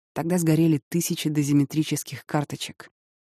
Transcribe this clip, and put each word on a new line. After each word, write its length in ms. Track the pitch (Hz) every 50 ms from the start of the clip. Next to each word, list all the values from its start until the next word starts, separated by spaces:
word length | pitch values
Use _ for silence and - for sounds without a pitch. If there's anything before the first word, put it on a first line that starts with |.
| _ _ _
Тогда 240 | 143 151 165 175
сгорели 440 | 180 170 160 156 156 165 165 156 143 - _
тысячи 400 | - 170 165 - 175 - - 156
дозиметрических 960 | 151 151 147 139 147 143 139 135 - 156 156 - 151 143 - - - 120 -
карточек. 640 | - - 151 143 - - - - - - _ - - _ _ _ _ _ _ _ _